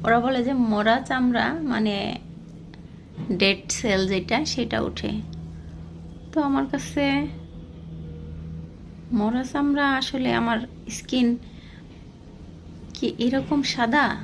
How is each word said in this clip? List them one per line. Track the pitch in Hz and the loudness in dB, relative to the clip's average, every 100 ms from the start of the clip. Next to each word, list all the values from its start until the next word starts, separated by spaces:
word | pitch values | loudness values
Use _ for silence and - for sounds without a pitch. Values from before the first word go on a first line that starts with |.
ওরা | 180 233 | 6 4
বলে | 240 262 | 6 2
যে | 240 | 2
মরা | 269 233 208 214 233 | 4 4 4 6 4
চামড়া, | - 262 247 240 226 | 4 2 4 4 2
মানে | 311 302 226 214 202 202 - - - - - - - - - - - - | 0 0 2 2 2 -2 -4 -10 -16 -16 -16 -16 -16 -16 -16 -16 -10 -4
ডেড | 180 196 190 - | 4 4 4 -2
সেল | - 240 190 190 | -2 2 2 2
যেটা, | 190 175 240 302 | 0 0 0 0
সেটা | - - 110 | -2 0 0
উঠে। | - - 104 107 107 - - - - - - - - - - | -2 -2 -4 -4 -6 -10 -10 -12 -14 -14 -14 -14 -14 -14 -4
তো | 320 | 0
আমার | 285 277 277 | 2 2 2
কাছে | 277 - - 277 277 294 - - - - - - - - - - - - - - - - - - | -2 -2 2 4 2 0 -6 -12 -14 -14 -14 -12 -10 -10 -10 -10 -10 -8 -10 -12 -14 -16 -16 0
মরা | 233 214 247 | 2 4 2
চামড়া, | 262 285 285 285 277 | 0 0 2 4 4
আসলে | 262 254 262 254 | 4 2 0 2
আমার | 233 233 226 240 - - | 2 2 0 -2 -10 -8
স্কিন | - - 254 240 240 - - - - - - - - - - - - - - - | -8 0 4 4 4 -4 -16 -16 -16 -16 -16 -16 -18 -18 -16 -16 -16 -16 -14 -12
কি | - 233 - | -2 -2 2
এরকম | 233 269 262 294 | 2 2 2 0
সাদা | 269 - 233 285 247 - | 2 2 4 4 4 0